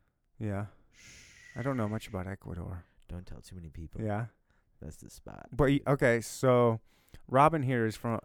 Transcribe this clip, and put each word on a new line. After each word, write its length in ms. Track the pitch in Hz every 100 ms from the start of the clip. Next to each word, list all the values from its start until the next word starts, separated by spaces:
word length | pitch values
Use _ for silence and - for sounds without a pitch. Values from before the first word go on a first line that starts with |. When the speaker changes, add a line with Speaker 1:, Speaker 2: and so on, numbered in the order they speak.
| _ _ _ -
Speaker 1:
Yeah. 280 | 110 98 101 - _ _ - - - - - -
I 60 |
don't 140 | 123 131
know 120 | 104
much 180 | 110 -
about 200 | 95 92
Ecuador. 580 | 95 - 87 92 90 - _ -
Speaker 2:
Don't 180 | 87 92
tell 140 | -
too 140 | -
many 140 | 92 82
people. 320 | 73 78 110
Speaker 1:
Yeah. 240 | 110 104 113 - _ _ _ _
Speaker 2:
That's 160 | 71 -
the 140 | 55
spot. 360 | - - 50 -
Speaker 1:
But, 120 | 123
y-, 160 | 139 139 -
okay, 340 | 139 131 117
so 600 | 107 - 131 123 120 113 - _ _ - -
Robin 340 | 127 151 160
here 240 | 127 123 113
is 100 | 107
from, 220 | 120 113